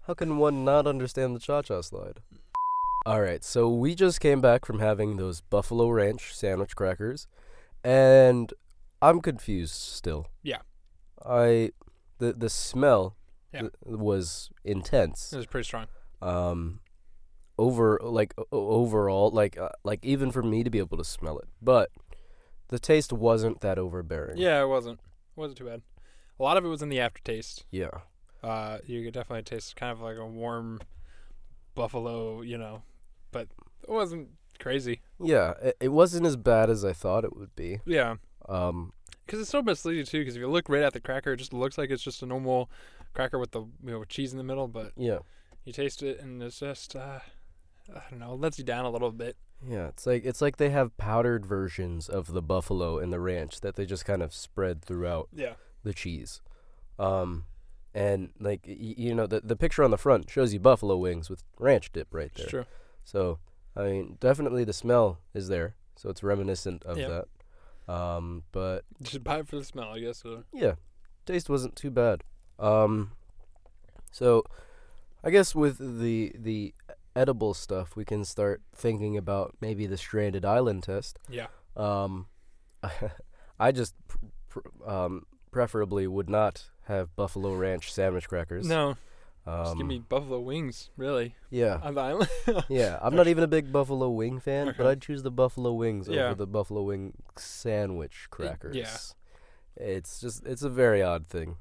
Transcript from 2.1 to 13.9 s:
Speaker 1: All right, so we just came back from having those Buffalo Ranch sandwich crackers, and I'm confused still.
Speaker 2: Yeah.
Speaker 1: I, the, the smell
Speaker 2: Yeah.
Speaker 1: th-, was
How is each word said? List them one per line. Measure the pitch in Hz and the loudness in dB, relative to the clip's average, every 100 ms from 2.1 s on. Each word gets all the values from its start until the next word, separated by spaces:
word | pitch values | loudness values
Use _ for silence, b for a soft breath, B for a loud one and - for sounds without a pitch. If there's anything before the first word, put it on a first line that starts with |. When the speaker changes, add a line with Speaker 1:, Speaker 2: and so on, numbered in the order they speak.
| - - - - - - - - - 113 | -14 -18 -20 -8 -4 -2 -2 -2 -2 0
Speaker 1:
All | 110 | 0
right, | 98 85 | 0 -2
so | - 120 117 | -2 2 2
we | 120 135 175 | 2 0 4
just | 185 165 | 2 4
came | 151 139 | 4 6
back | 127 120 - | 8 6 2
from | 110 | 0
having | 107 104 107 101 | 2 2 0 0
those | 92 85 | -4 -6
Buffalo | - 101 - 117 117 | 0 0 2 2 4
Ranch | 113 101 110 - - | 6 4 0 -10 -4
sandwich | 104 95 101 - | -2 0 -2 0
crackers, | 95 92 110 139 - b b b b - | -2 0 -4 -6 -12 b b b b -6
and | 123 131 131 135 127 123 113 - - - - _ | 6 8 12 12 12 8 0 -10 -20 -20 -20 _
I'm | 147 170 | 8 8
confused | 165 123 - 98 80 - | 2 -4 -2 -2 -2 -6
still. | - - 90 76 - - | -10 -6 -4 -4 -8 -10
Speaker 2:
Yeah. | 147 - - - - - - - | -8 -8 -10 -20 -20 -20 -20 -16
Speaker 1:
I, | - 120 120 117 113 - - - - - | 0 4 6 6 4 -4 -20 -20 -20 -4
the, | 117 | -2
the | 117 113 | 0 -2
smell | - - 127 143 113 92 - - - _ | -2 -4 4 6 6 4 -6 -20 -20 _
Speaker 2:
Yeah. | - | -10
Speaker 1:
th-, | 113 - | -10 -10
was | - | -10